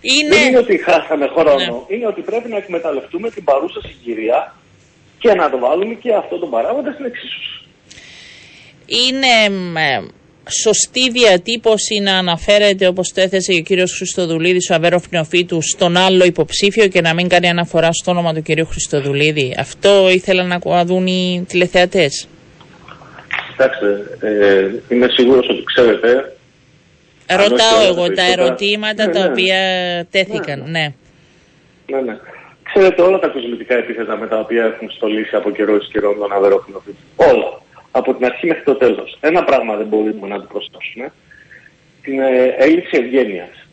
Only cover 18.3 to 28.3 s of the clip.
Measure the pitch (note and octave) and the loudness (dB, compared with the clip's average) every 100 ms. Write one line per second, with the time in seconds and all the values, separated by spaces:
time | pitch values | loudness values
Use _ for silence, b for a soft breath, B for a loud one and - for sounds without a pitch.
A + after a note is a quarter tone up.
18.3 | D#3+ D#3 D#3+ D#3+ - - D3 C#3 C#3 D3+ | -4 -2 -2 -2 -4 -4 -2 -2 0 0
19.3 | D3+ C3 - - - G3 G3+ F#3+ F#3 F#3 | 0 -2 -4 -8 0 4 6 6 2 2
20.3 | F#3 F3+ F3 F3 F3 F3 F#3 F#3 F#3 F3+ | 0 0 -4 0 0 2 0 0 0 -2
21.3 | F3+ F3+ F3+ F3+ F#3 F3+ F#3+ D3+ - - | -4 -4 0 0 2 2 2 0 -2 -12
22.3 | - - _ - - - - - - - | -20 -20 _ -20 -20 -20 -20 -20 -20 -10
23.3 | - - - C3 - G2+ G2+ G2+ - G#2+ | -10 -10 0 0 0 -2 -4 -6 -8 -4
24.3 | G#2 G2+ G2 G2 A#2 - A#2+ B2 A#2+ B2 | 2 4 4 2 -4 -2 0 2 2 4
25.3 | C3 - G#2 - - A#2+ G2+ A2+ B2 - | 4 2 -4 -2 2 4 4 2 2 0
26.3 | - _ _ _ _ _ _ _ _ _ | -14 _ _ _ _ _ _ _ _ _
27.3 | F#3 G3+ B3 A3+ A3+ G3+ F3 F3 F#3+ F3+ | 2 4 4 4 6 4 2 0 0 0